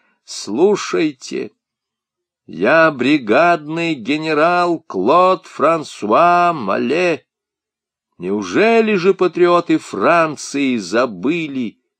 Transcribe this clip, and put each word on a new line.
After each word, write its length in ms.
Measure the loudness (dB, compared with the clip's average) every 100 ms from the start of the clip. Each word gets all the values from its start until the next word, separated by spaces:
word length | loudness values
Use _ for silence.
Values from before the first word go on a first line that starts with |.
| _ _
«Слушайте, 1300 | -18 -14 -8 0 2 0 -2 -2 -2 -6 -12 -10 -10 _ _ _ _ _ _ _ _ _ -16
я 440 | -4 2 4 2
бригадный 1040 | 2 0 0 2 2 2 0 -2 -6 -4 -4
генерал 840 | -4 -4 -2 0 2 2 0 -4
Клод 640 | -6 -4 2 4 4 0 -6
Франсуа 1080 | -2 0 0 -4 -8 0 4 4 4 2
Мале. 720 | 0 -4 -2 -2 0 -2 -2 _ _ _ _ _ _ _ _ _ -12
Неужели 800 | -6 -6 -2 0 4 4 2 2
же 180 | 0
патриоты 640 | 2 0 2 2 2 2 -2
Франции 1000 | -2 -2 2 2 2 -4 -8 -4 -2 -2
забыли 1040 | -2 -2 -2 -2 -4 -4 -4 -6 -8 -10 _